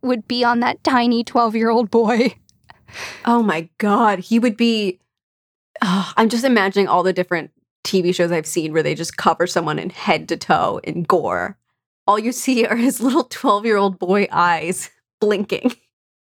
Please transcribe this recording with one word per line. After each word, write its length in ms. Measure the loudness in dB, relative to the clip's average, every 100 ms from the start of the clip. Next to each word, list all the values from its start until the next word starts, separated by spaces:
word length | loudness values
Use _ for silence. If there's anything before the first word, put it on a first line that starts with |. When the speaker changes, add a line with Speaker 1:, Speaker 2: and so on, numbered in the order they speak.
Speaker 1:
would 260 | -2 -2 -2
be 160 | 0
on 160 | 2 2
that 220 | 0 0
tiny 400 | 2 2 2 0
twelve-year-old 640 | 0 2 2 2 2 2 2
boy. 440 | 2 2 2 0 -2 _ _ _ -20 _ -16 -16 -6 0
Speaker 2:
Oh 160 | 2
my 260 | 2 0 -4 -4
God. 420 | 0 2 2 0
He 200 | 0 2
would 160 | 2 2
be, 420 | 0 0 -2 -6 _ _ _ _ _ _ _ -4
oh, 300 | 0 0 -2 0
I'm 120 | 0
just 140 | 2
imagining 440 | 2 2 2 2 2
all 160 | 2
the 100 | 2
different 380 | 0 -2 -4 -6 _ _ _
T 180 | -2 0
V 100 | 0
shows 200 | 0 0
I've 160 | 0 -4
seen 260 | -4 -2
where 100 | -2
they 120 | -2 -2
just 220 | -8 -2
cover 300 | 0 0 0
someone 320 | -2 -2 -4
in 100 | -6
head 380 | -6 -2 -2 -2
to 80 | -6
toe 420 | 0 0 0 -4
in 200 | -6 -6
gore. 540 | -2 -2 -2 -4 -6 -10 _ _ _ _ -2
All 100 | -2
you 120 | -2
see 340 | -4 -2 0 0
are 100 | 0
his 240 | 0 0
little 220 | 0 0 -2
twelve-year-old 720 | -4 0 0 2 0 0 -2
boy 280 | 0 0 0
eyes 580 | 0 0 0 -2 -6 -8 _ _ -4
blinking. 520 | -2 0 -2 -2 -4 -4 _ _ _ _